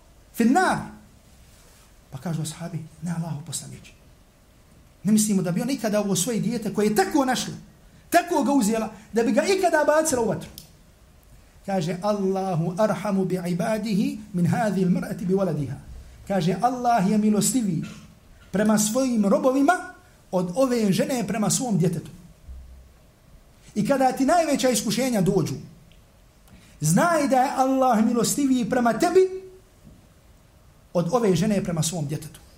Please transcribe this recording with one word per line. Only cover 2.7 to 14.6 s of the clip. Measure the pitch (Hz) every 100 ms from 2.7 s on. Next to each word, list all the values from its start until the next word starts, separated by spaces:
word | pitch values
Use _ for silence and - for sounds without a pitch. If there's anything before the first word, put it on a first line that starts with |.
| 160 - -
ne, | 175 165
Allahu | 165 139 -
poslaniče. | - 135 127 - - - - - _ _ _ _ - - _
Ne | 190
mislimo | 214 214 190
da | 175
bi | 175
ona | 247
ikada | 277 220 208
ovo | 202 180
svoje | 254 220
dijete | 170 240 214
koje | 190 208
je |
tako | 214 381 302
našla, | 262 240 - - - - - - -
tako | 339 339 330
ga | 240
uzela, | 285 208 226 220 - -
da | 220
bi | 240
ga | 233
ikada | 349 381 359 311 294
bacila | 302 320 247
u | 214
vatru. | - - - - - - - - - - - - - -
Kaže, | 190 165 180
Allahu | 208 202 190 190 190 165 170 175
arhamu | 220 - 208 196
bi | 185 180 175
ibadihi | 175 226 220 226 196 269 - -
min | 175 170
hadhihi | 233